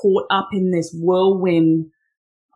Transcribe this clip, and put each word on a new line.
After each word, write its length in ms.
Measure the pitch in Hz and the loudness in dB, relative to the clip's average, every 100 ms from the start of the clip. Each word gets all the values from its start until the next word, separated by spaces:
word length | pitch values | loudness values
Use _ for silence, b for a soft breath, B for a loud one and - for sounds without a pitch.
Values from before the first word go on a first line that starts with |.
caught 240 | 202 190 - | 0 0 0
up 160 | 196 190 | -4 -4
in 200 | 202 185 | -4 -2
this 200 | 175 165 165 | -2 -4 -4
whirlwind 920 | 170 185 190 196 185 170 160 160 160 _ _ _ _ _ _ | 0 2 2 2 0 2 2 2 -2 _ _ _ _ _ _